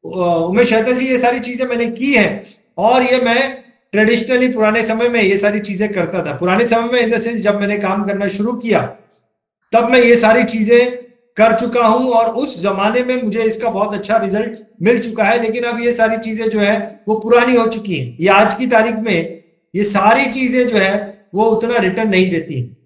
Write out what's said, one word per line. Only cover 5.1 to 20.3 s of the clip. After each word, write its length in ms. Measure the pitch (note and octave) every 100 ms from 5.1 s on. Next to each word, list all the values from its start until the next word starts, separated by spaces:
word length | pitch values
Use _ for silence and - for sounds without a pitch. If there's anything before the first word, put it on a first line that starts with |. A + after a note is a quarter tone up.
| A#3
ये 160 | G3 G3
सारी 220 | G#3 G#3
चीजें 320 | G#3 F#3 G#3
करता 340 | G3+ E3 F#3 D3+
था। 100 | C3+
पुराने 320 | F3 G3 A#3+
समय 200 | A3+ A#3
में, 140 | B3 A3
in 80 |
the 60 | A3+
sense, 160 | A3+ A#3
जब 240 | G3+ G3+
मैंने 180 | G3+ G#3
काम 260 | G3 G3+
करना 240 | G3+ G3 G3+
शुरू 240 | G3 G#3+
किया, 280 | B3 A3+ F3+ - - _ _ _ _ _ _ _
तब 160 | A3+ A#3
मैं 120 | B3+
ये 140 | A#3 A#3
सारी 280 | A3 A#3+
चीजें 640 | G#3 A3 G#3+ A#3+ B3 - - _ _ -
कर 200 | A3 A3+
चुका 260 | A#3+ A#3+ A3+
हूं 240 | A#3 C4
और 240 | A#3 A3+
उस 280 | A3+ C#4 F3
जमाने 400 | G3 F#3+ G#3 A#3+
में 200 | B3 B3+
मुझे 200 | A3 A3
इसका 280 | A3 G#3+ A#3
बहुत 240 | G3 G#3
अच्छा 220 | G3+ - A3+
result 420 | G3 G#3 A#3 - - _
मिल 180 | F3 A#3
चुका 240 | A#3 G#3+
है। 180 | G3+ A#3
लेकिन 220 | A3+ A#3+
अब 160 | A#3+ A3+
ये 120 | A#3+
सारी 240 | A#3 A3 A3
चीजें 340 | A3+ G#3+ A3
जो 100 | G#3+
है, 400 | G3+ G#3+ - - -
वो 60 |
पुरानी 420 | G#3+ G#3+ A#3+ B3 B3
हो 100 | A3
चुकी 300 | A3 G#3 D#3
हैं। 200 | B2 -
ये 80 | F3+
आज 260 | G3 A3
की 120 | - B3+
तारीख 280 | A#3 A3+
में 480 | G#3+ A3 F3 D#3+ - _ _ _
ये 100 | F3+
सारी 420 | G3+ G3 G3+ A#3+
चीजें 420 | C4+